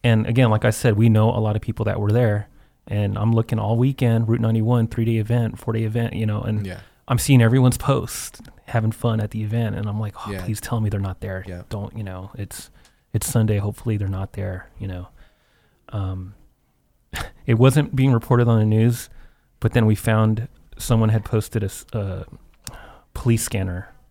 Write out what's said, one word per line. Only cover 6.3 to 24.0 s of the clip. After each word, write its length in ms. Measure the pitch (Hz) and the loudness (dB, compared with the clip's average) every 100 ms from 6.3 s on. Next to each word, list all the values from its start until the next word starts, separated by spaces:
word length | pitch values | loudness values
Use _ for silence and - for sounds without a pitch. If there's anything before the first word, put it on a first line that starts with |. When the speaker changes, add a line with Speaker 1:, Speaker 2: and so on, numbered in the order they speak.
| 104 | -2
Speaker 1:
and 240 | - 107 98 | -4 -4 -6
Speaker 2:
Yeah. 140 | - - _ - | -12 -18 _ -2
Speaker 1:
I'm 100 | 120 | -2
seeing 220 | - 131 | 6 6
everyone's 360 | 113 131 127 123 | 8 6 4 2
post, 640 | - 135 113 - - - - - - | -2 -2 -2 -10 -12 -16 -20 -20 -6
having 260 | 117 110 | -2 -2
fun 280 | - 120 110 | -2 -2 -2
at 100 | 107 | -4
the 120 | 110 | -6
event, 320 | 107 117 113 98 | -4 -2 -2 -4
and 120 | 104 | -6
I'm 120 | 104 | -6
like, 160 | 107 - - | -8 -10 -10
"Oh, 40 | |
Speaker 2:
Yeah. 120 | 98 | -8
Speaker 1:
please 160 | 87 104 | -6 -8
tell 200 | - 117 | -4 -2
me 80 | 110 | -2
they're 100 | 101 | -2
not 220 | 98 95 | -6 -8
there." 240 | 101 95 98 | -10 -10 -10
Speaker 2:
Yeah. 160 | 90 - | -14 -12
Speaker 1:
Don't, 260 | 104 101 113 | -10 -10 -10
you 60 | |
know, 280 | 101 92 95 - | -12 -12 -14 -12
it's, 340 | 98 - - - _ _ _ | -12 -12 -18 -20 _ _ _
it's 140 | 107 - | -4 0
Sunday. 300 | 113 110 104 | 2 2 2
Hopefully 400 | 101 - 117 104 | -2 -6 -4 -4
they're 100 | 98 | -4
not 260 | 95 95 | -6 -8
there, 360 | - 98 90 - - | -8 -8 -10 -14 -12
you 80 | 101 | -10
know. 200 | 90 87 _ - _ _ _ _ _ - | -10 -12 _ -20 _ _ _ _ _ -12
Um, 460 | 107 95 92 92 101 _ _ _ _ _ _ _ | -6 -6 -6 -12 -18 _ _ _ _ _ _ _
<laughs> 320 | - - - - | -10 -10 -10 -2
it 100 | 113 | 4
wasn't 380 | 131 147 - | 6 4 0
being 200 | 131 135 | 0 2
reported 340 | 117 - 120 117 | 2 2 2 4
on 120 | 113 | 4
the 60 | 107 | 4
news, 440 | 107 113 117 - - - _ _ _ | 4 2 0 -8 -18 -20 _ _ _
but 140 | 113 | 0
then 120 | 120 110 | 2 4
we 100 | 107 | 2
found 520 | - 110 107 110 113 - _ - | 2 2 2 0 -6 -14 _ -14
someone 320 | - 117 110 | 0 2 4
had 160 | 110 - | 2 0
posted 380 | 110 - 113 | -2 -2 -6
a 20 | 101 | -6
s-, 200 | - - | -8 -10
a 320 | 113 98 92 - - - _ - - - - _ | -6 -6 -8 -12 -18 -20 _ -18 -18 -20 -20 _
police 300 | - 120 113 | -4 0 0
scanner. 500 | - 107 95 90 - - | 0 -4 -4 -6 -12 -20